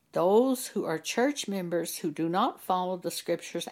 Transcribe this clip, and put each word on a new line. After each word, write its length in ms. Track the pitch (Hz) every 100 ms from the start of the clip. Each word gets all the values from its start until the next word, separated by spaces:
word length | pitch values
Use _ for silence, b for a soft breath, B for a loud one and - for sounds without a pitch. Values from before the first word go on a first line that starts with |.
| _
those 540 | - 175 208 262 254 -
who 160 | 214
are 140 | 165 160
church 480 | - - 254 285 -
members 520 | 196 175 170 165 -
who 120 | 180
do 180 | 151 165
not 320 | 180 247 -
follow 360 | - 185 185 185
the 140 | 170
scriptures 580 | - - 170 - 175 -